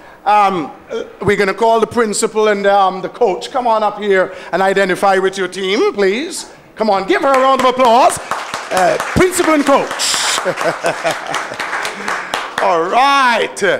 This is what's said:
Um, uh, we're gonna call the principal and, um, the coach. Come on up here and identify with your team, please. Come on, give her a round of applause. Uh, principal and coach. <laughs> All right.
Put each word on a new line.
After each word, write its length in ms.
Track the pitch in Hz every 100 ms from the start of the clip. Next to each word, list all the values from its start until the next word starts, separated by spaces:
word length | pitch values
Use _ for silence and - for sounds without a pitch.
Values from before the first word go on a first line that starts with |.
| - -
Um, 480 | - 208 196 180 123 - -
uh, 140 | 233 - -
we're 160 | 202 202
gonna 180 | 196
call 240 | 196 226 226
the 80 | 214
principal 600 | 240 220 196 220 214 214
and, 180 | 202 196
um, 340 | 202 190 185
the 80 | 175
coach. 440 | - 233 - -
Come 160 | 262 240
on 160 | 220
up 160 | 208 202
here 340 | 208 190 175 - -
and 100 | 175
identify 580 | 190 196 190 180 196 190
with 200 | 185 190
your 80 | 180
team, 480 | 185 190 220 403
please. 580 | 202 190 220 349 - - - -
Come 160 | - 220
on, 160 | 190 190
give 160 | 392
her 100 | 277
a 60 | 262
round 220 | 262 254
of 60 | 254
applause. 520 | 247 247 240 349 - - - - - -
Uh, 240 | 185 170 -
principal 560 | - - 370 359 311
and 100 | 302
coach. 520 | 277 254 143 - - - - -
<laughs> 2250 | 185 - 160 - 165 - 165 147 - 156 - - - - - 202 - - - - - -
All 200 | 202 165
right. 760 | 180 226 277 277 247 220 160 - 190